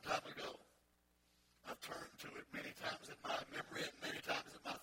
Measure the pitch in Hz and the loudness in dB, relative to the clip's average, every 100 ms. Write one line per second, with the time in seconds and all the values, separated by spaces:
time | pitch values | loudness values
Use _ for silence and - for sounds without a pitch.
0 | - - - - - - - - _ _ | 4 4 4 -2 -2 -4 -12 -20 _ _
1 | _ _ _ - - - - - - - | _ _ _ -20 -20 -14 -8 -6 -4 -4
2 | - - - - - - - - - - | -4 -6 -6 -6 -4 -4 -4 0 0 0
3 | - - - - - - - - - - | -6 -4 2 2 2 -4 -2 0 0 0
4 | - - - - - - - - | -2 -2 4 2 2 -6 -2 -2